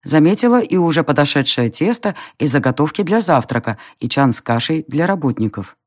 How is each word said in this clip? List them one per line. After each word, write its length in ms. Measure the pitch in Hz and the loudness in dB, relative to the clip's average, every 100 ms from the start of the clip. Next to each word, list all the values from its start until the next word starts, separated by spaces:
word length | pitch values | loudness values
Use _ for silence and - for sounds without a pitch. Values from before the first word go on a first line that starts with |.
| - | 2
Заметила 540 | 156 156 208 247 247 | 4 4 4 2 2
и 160 | - 185 | 2 0
уже 260 | 170 160 | 2 0
подошедшее 640 | 160 139 143 143 131 - 120 | 0 0 2 0 -2 0 -2
тесто, 460 | - 175 233 208 - - _ | 0 -2 -2 -4 -8 -16 _
и 80 | 147 | 0
заготовки 560 | 131 131 127 156 - | 0 0 0 -2 0
для 180 | 180 214 | 0 0
завтрака, 560 | 202 147 - 123 113 107 - _ | 2 2 2 -4 -4 -10 -12 _
и 100 | 120 | -6
чан 220 | - 139 | 0 0
с 100 | 110 | 0
кашей 440 | - 117 - 160 151 | -2 -2 0 -4 -4
для 180 | 139 | -2
работников. 720 | 175 196 147 120 110 - 95 _ | -2 0 -2 -2 -4 -4 -14 _